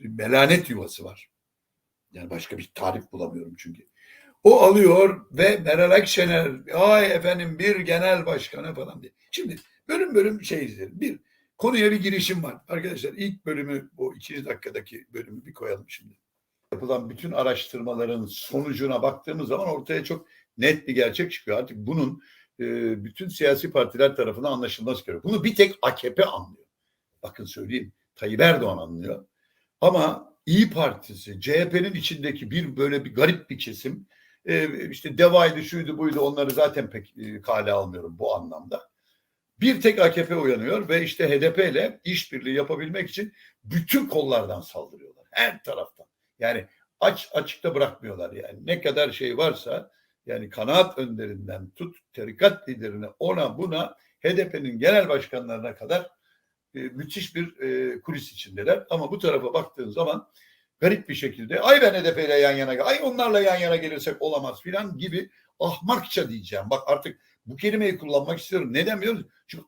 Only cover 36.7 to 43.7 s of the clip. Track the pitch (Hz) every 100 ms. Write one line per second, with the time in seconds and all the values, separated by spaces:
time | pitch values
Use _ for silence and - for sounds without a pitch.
36.7 | 143 110 110 98 - 110 104 101 110 104
37.7 | 101 95 87 82 82 117 101 85 78 -
38.7 | - - _ _ _ _ _ _ - 247
39.7 | 262 226 208 175 175 160 170 135 117 120
40.7 | 208 175 170 165 - 160 143 160 165 185
41.7 | 135 - - 175 175 - 131 127 135 139
42.7 | 151 160 190 180 - 214 _ _ _ 104